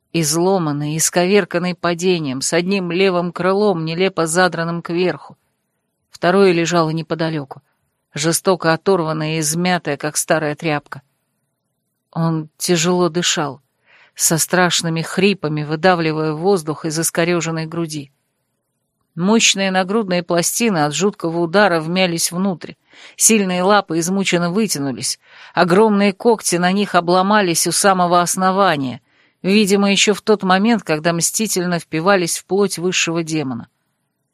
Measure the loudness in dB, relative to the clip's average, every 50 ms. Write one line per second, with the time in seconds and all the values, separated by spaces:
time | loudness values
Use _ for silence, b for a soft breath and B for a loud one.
0 | _ _ -2 -2 0 0 0 0 2 2 2 2 0 0 -2 -4 -4 -4 -2 -2
1 | -2 0 2 2 2 4 4 2 2 2 -2 -4 -4 -4 -6 -4 -2 -4 -2 0
2 | 0 0 0 0 0 -4 -6 -4 -4 -2 0 0 0 0 -2 -2 -2 -2 -2 0
3 | 0 2 2 0 -2 -2 -4 -2 -2 0 2 2 2 2 2 0 -2 -4 -2 0
4 | -2 -2 0 0 -2 0 2 2 2 2 2 -2 -6 -4 -6 -6 -6 -4 -2 -2
5 | 0 -2 -2 -4 -10 -20 -20 _ _ _ _ _ _ _ _ _ _ _ _ _
6 | _ _ _ -2 0 2 4 4 4 4 4 2 0 0 2 2 2 0 0 -4
7 | -4 -6 -6 -4 -4 -4 -4 -6 -8 -10 -14 -20 _ _ _ _ _ _ _ _
8 | _ _ -8 -4 -2 -2 -2 0 0 0 0 0 2 0 0 0 2 2 2 2
9 | 2 -2 -4 -4 -4 -4 -2 -2 -2 -2 -2 -2 0 0 0 -2 -2 -4 -6 -4
10 | -6 -6 -6 -4 -2 0 0 0 0 -4 -6 -4 -4 -4 -4 -4 -6 -8 -18 -18
11 | -18 _ _ _ _ _ _ _ _ _ _ _ _ _ _ _ _ _ _ _
12 | _ _ -6 -4 -2 -2 -2 -2 -6 -8 _ -8 -2 0 0 0 2 0 0 2
13 | 0 0 0 -2 -2 -2 -2 -2 -4 -6 -6 -12 _ _ _ b b b b b
14 | b b b b -2 0 0 0 -2 0 2 2 2 4 2 0 -2 -2 -4 -4
15 | -4 -4 -2 0 2 2 2 0 -2 -4 -4 -4 -4 -4 -4 0 2 2 2 2
16 | 2 -2 -2 -2 -2 -4 -4 -2 0 0 0 0 0 -4 -8 -6 -6 -6 -4 -2
17 | -4 -4 0 0 0 0 0 0 -2 -2 -4 -6 -6 -6 -6 -6 -6 -6 -6 -10
18 | -12 -14 _ _ _ _ _ _ _ _ _ _ _ _ _ _ _ _ _ _
19 | _ _ -8 -4 0 2 2 4 4 2 0 0 0 0 0 0 0 0 0 -2
20 | 0 0 -2 -2 -2 0 0 0 0 0 -2 0 0 0 2 2 0 0 0 0
21 | -2 -2 -2 -2 -6 -4 -2 -2 -2 0 2 2 2 4 2 0 -2 -2 0 0
22 | 0 0 0 -2 -4 -4 -4 -2 -2 -2 -4 -6 -8 -16 -18 _ B B B B
23 | B B B B 2 2 2 2 2 0 0 0 2 4 4 2 2 0 -2 -2
24 | -2 -2 -2 -2 -2 0 0 0 0 0 0 -2 -2 -2 -2 -4 -4 -6 -6 -6
25 | -6 -8 -8 -8 B B B B B B B 0 2 4 4 4 4 4 4 4
26 | 2 2 0 0 0 0 0 0 0 -2 -2 0 0 0 0 0 -2 0 0 0
27 | 2 4 2 2 4 4 2 2 2 2 0 0 0 -2 0 2 4 4 4 4
28 | 2 4 4 2 2 2 0 0 0 0 2 2 2 2 2 0 -2 -6 -8 -10
29 | _ _ _ _ _ _ _ _ -2 2 2 2 4 4 2 2 2 2 2 2
30 | 2 2 0 0 2 0 0 2 2 2 2 2 4 2 2 0 0 -2 -4 -2
31 | 0 -2 -2 0 -2 -2 -2 -2 -4 -2 -2 -2 -2 -2 -2 -4 -4 _ -6 -2
32 | 0 2 2 2 2 0 -4 -6 -6 -4 0 0 0 0 -2 -4 -4 -2 -2 -2
33 | -2 -2 -2 -4 -4 -2 -4 -4 -4 -4 -6 -8 -10 -14 _ _ _ _ _ _
34 | _ _ _ _ _ _